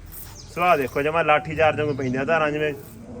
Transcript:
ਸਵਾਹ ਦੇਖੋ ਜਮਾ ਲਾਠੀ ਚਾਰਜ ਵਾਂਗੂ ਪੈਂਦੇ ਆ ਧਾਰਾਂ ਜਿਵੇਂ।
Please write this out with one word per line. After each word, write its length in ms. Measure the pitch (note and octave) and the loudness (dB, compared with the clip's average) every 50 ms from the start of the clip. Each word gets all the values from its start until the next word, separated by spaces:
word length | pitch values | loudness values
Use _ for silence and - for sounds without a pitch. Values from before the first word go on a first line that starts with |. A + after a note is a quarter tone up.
| - - - - - - - - - - - | -18 -18 -16 -16 -16 -16 -16 -16 -18 -12 -4
ਸਵਾਹ 220 | E3 F3 F3+ E3+ | 0 4 4 4
ਦੇਖੋ 260 | C#3+ C3 A2+ - C#3+ | 4 2 0 -2 -2
ਜਮਾ 200 | C#3+ D3+ D#3+ E3+ | -2 0 0 2
ਲਾਠੀ 340 | D#3+ D3+ D3+ D3 D3+ D#3+ D3+ | 4 4 4 2 2 -2 0
ਚਾਰਜ 240 | D#3 D#3+ D3+ - D3 | 2 4 4 4 2
ਵਾਂਗੂ 140 | D3+ D3 C#3 | 0 -2 -2
ਪੈਂਦੇ 240 | C3 C3+ B2+ B2+ C3 | -2 -2 -2 -2 -2
ਆ 60 | C3 | 0
ਧਾਰਾਂ 260 | C#3 E3 D#3+ D#3 D3 | 0 2 2 2 0
ਜਿਵੇਂ। 220 | D3+ D3+ D3+ C#3+ - - - - - - - - - - | 0 -2 -2 -2 -4 -6 -12 -16 -18 -18 -18 -16 -16 -14